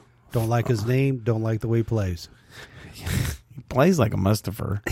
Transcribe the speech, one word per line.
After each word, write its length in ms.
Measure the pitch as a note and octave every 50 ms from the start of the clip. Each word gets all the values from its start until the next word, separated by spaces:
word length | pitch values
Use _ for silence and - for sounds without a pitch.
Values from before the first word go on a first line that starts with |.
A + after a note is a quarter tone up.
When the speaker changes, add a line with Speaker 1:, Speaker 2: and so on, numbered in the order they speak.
| - _ _ _ _ -
Speaker 1:
Don't 160 | - A#2 A2+ A2+
like 180 | A#2 A#2 A2+ -
his 160 | A#2+ G#2 G#2+
name. 320 | A#2+ B2+ C3+ C#3 C#3 C3 A#2+ G#2+
Don't 180 | A#2+ A2+ A2+
like 180 | A2 A2+ A2+ G#2+
the 80 | - A2+
way 100 | A#2 A#2
he 40 | A2
plays. 440 | - A2+ A2 G2 F#2 F2 E2 - - -
Speaker 2:
<laughs> 40 | - _ - - - - - - - - -
He 720 | - - - - - - - - - - - _ - - - -
plays 280 | - B2+ D3 F#3 F#3+ D3+
like 140 | A2 -
a 40 | F#2+ G2
Mustipher. 640 | F#2 G2 G#2+ - - - G2+ - - - G2+ G#2 - -